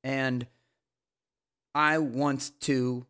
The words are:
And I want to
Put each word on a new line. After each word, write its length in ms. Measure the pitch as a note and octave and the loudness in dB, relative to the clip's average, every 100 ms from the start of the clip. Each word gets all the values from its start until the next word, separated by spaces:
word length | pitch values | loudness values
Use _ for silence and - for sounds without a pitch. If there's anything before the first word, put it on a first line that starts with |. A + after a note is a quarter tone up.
And 440 | C3+ C3+ C3 B2+ A#2+ _ _ _ _ _ _ _ _ _ _ _ _ | -2 -2 0 -2 -6 _ _ _ _ _ _ _ _ _ _ _ _
I 240 | D3 D3+ D#3+ | 2 4 4
want 520 | D3 A#2+ C#3+ C3+ - _ | 0 0 0 -2 -6 _
to 460 | - C3 B2 B2 | 0 0 0 -4